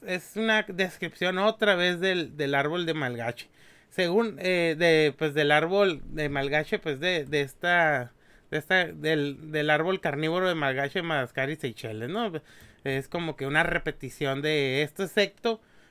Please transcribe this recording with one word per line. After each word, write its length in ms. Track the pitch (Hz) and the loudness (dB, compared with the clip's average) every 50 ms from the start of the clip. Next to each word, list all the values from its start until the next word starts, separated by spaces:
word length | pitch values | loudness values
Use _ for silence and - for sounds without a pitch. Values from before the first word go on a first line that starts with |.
| - | -8
es 280 | 190 185 180 - - - | -6 -6 -6 -6 -8 -6
una 280 | 208 226 226 220 214 214 | -4 0 0 2 0 0
descripción 720 | 214 185 170 190 180 - - 180 160 - - 185 185 185 185 | -2 -2 -2 -2 -2 -2 -6 -8 -10 -6 -2 -2 -2 0 2
otra 360 | 196 220 220 - 220 208 190 | 2 0 2 2 2 4 4
vez 240 | 175 175 180 180 170 | 4 2 2 0 0
del, 380 | 180 190 185 180 156 - 143 147 | 0 0 0 0 -2 -4 -6 -4
del 180 | 147 139 143 | -2 0 2
árbol 300 | 139 139 147 165 175 175 | 2 2 0 0 -2 -2
de 80 | 165 156 | -2 -2
Malgache. 560 | 156 139 123 120 117 117 120 120 - - - _ _ - - - - _ _ | -2 -2 -4 -4 -4 -4 -6 -6 -8 -12 -20 _ _ -20 -20 -20 -20 _ _
Según, 480 | - - 180 170 175 220 233 220 - 139 | -2 0 0 2 2 2 2 0 -2 -4
eh, 360 | 180 185 185 175 170 165 156 151 | -2 0 0 2 2 0 2 2
de, 380 | 170 170 160 156 156 147 - - | 4 6 6 6 6 4 2 0
pues, 160 | 160 151 139 | -2 0 2
del 180 | 151 151 147 | 2 4 6
árbol 500 | 147 151 151 170 190 202 202 190 160 135 - | 6 4 4 4 4 4 4 4 2 -2 -6
de 240 | - - 156 151 143 | -10 -6 -4 -4 -2
Malgache, 480 | 143 139 135 139 147 151 156 - 220 202 | -2 -2 -2 0 0 0 0 0 -4 -4
pues, 220 | - 160 139 131 | -4 -4 -4 -2
de, 260 | 156 180 180 160 139 | 0 0 0 0 -2
de 160 | 139 147 143 | 0 0 -2
esta, 720 | 143 135 - - - 175 175 175 165 156 147 131 123 120 - _ _ _ - - _ _ | -2 -2 -4 -4 0 2 4 4 4 4 2 2 -2 -4 -10 _ _ _ -20 -20 _ _
de 80 | - 151 | -6 -6
esta, 260 | - - 185 185 175 | -2 0 2 2 2
del, 680 | 160 160 151 147 156 160 151 143 143 135 - 156 156 | 0 -4 -4 0 0 2 2 0 -2 -4 -8 -10 -6
del 200 | 151 151 147 151 | -4 -2 2 4
árbol 280 | 151 151 160 180 190 185 | 4 4 4 2 -2 0
carnívoro 480 | - 160 139 147 156 160 165 180 185 185 | -2 -2 -2 0 0 0 0 0 0 0
de 60 | 170 | 0
Malgache, 480 | 160 147 135 131 135 139 139 - 190 | 0 0 0 0 0 -2 -2 -4 -4
Madagascar 480 | 170 170 160 139 127 - - 139 135 139 | -2 -2 0 -2 -2 -2 -4 -4 -4 -4
y 60 | 156 | -4
Seychelles, 520 | - - 135 110 - - 113 110 110 117 127 | -4 -6 -8 -8 -8 -10 -10 -8 -8 -8 -6
¿no? 240 | 180 226 240 208 160 151 - - - - - - - _ - | -4 -4 -4 -4 -4 -8 -10 -12 -18 -20 -20 -20 -20 _ -6
Es 240 | 139 135 139 135 - | -4 -4 -4 -4 -4
como 280 | - 175 170 160 143 | -6 -4 -4 -4 -4
que 120 | - 135 135 | -4 -4 0
una 160 | 143 156 170 | 2 2 2
repetición 800 | 170 165 170 - 160 143 - - 127 - - 147 139 135 143 143 | 2 0 -2 -2 -4 -6 -6 -10 -14 -8 -4 -2 -2 -2 -2 -2
de 400 | 151 156 147 139 131 131 139 151 | 0 0 0 0 0 0 0 -2
este 200 | 147 - - 196 | -2 -2 -6 -6
insecto, 560 | 160 - 214 202 196 - _ - 233 226 220 _ _ _ - - _ | -2 0 0 0 0 -2 _ -4 -4 -4 -4 _ _ _ -20 -20 _